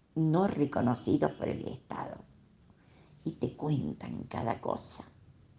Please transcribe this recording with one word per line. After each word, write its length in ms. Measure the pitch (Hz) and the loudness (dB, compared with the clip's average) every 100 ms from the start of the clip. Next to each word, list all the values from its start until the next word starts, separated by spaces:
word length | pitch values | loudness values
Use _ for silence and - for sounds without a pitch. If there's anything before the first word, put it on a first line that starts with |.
| _ | _
no 320 | - 160 160 202 | 2 4 6 4
reconocidos 840 | - 143 - 120 123 - 147 151 | 2 2 2 2 2 2 4 2
por 160 | - - | 0 -4
el 180 | - - | -2 -6
Estado. 500 | - - - - - - - - _ - - - - - - | -10 -10 -8 -8 -10 -16 -20 -20 _ -20 -20 -20 -20 -20 -8
Y 80 | 165 | -8
te 240 | - 127 - | -2 -4 -2
cuentan 680 | 151 143 76 - 58 - - | 0 0 -2 -6 -8 -8 -6
cada 320 | - 113 - | -4 -2 -2
cosa. 440 | - - - - - - - - - | -2 -4 -4 -10 -12 -20 -20 -20 -20